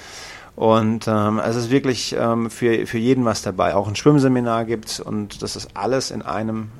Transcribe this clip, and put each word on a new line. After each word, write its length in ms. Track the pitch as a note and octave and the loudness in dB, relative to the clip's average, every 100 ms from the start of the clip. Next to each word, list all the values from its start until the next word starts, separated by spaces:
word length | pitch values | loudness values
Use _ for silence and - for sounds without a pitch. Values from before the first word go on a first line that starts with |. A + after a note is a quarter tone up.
| - - - - - - | -18 -18 -16 -18 -18 0
Und, 500 | A2+ A2 A2 A2+ A2 | 4 4 4 0 0
ähm, 300 | A2 G#2 G#2+ | 2 2 0
es 180 | D2+ A#2 | 0 -2
ist 140 | A#2 | 2
wirklich, 440 | C3+ C3+ A#2 - - | 2 2 -2 -2 -2
ähm, 320 | A#2+ A#2 A2+ | 0 0 -2
für, 360 | - A#2+ A2+ G#2+ | 0 2 2 0
für 120 | A2+ | 0
jeden 260 | A#2 C3 | 2 4
was 160 | A#2+ G#2 | 2 0
dabei. 340 | - F#2 F2+ | -2 0 2
Auch 140 | E2 G#2 | 2 0
ein 80 | G2+ | 2
Schwimmseminar 680 | D3 D3 C3+ B2+ A#2+ A2+ A2+ | 4 6 6 2 0 -2 -2
gibt's 340 | A2+ G#2+ - | -4 -6 -10
und 420 | - G#2+ G#2 - | -6 -6 -6 -8
das 140 | G#2+ G#2 | -10 -10
ist 140 | G#2+ | -12
alles 360 | - G2+ C3 C3+ | -6 -2 0 -2
in 100 | B2 | -6
einem 500 | - F2 A2 A2 A2 A#2+ | -6 -4 -4 -4 -8 -12